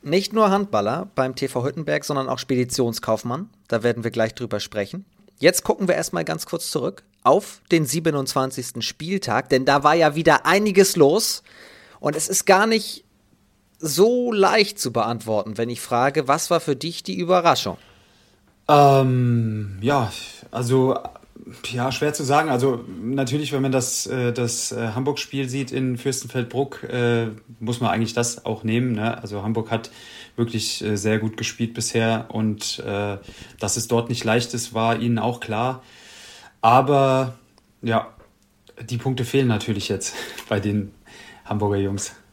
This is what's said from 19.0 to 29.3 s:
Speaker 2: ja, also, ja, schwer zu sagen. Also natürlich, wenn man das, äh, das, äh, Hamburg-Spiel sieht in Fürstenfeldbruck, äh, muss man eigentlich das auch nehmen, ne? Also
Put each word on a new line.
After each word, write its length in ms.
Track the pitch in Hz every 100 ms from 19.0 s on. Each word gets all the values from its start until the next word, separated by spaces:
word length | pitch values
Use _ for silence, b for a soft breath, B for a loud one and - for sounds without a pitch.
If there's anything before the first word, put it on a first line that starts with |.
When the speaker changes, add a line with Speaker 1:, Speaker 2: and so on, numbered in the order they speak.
| 131 127 123 120 113 107 101 98
Speaker 2:
ja, 300 | 110 143 113 - - - -
also, 460 | - 120 131 131 - - - - - - - -
ja, 220 | 120 127
schwer 220 | - 151
zu 100 | 147
sagen. 260 | 135 143 160
Also 340 | 123 135 120 117 90
natürlich, 520 | 104 139 131 143 147
wenn 80 | 143
man 100 | 135
das, 340 | 131 117 - -
äh, 260 | 131 123
das, 400 | 120 120 120 -
äh, 160 | 113 113
Hamburg-Spiel 580 | 107 139 139 - 135 131
sieht 240 | 131 127
in 260 | 131 131 123
Fürstenfeldbruck, 840 | 135 127 117 127 117 127 139 -
äh, 440 | - 127 120 117 113 110 _ 117
muss 180 | 113 120
man 120 | 123
eigentlich 220 | 104 113
das 320 | - 117 - -
auch 180 | 107
nehmen, 300 | 110 117 127
ne? 280 | 110 110 117
Also 200 | 107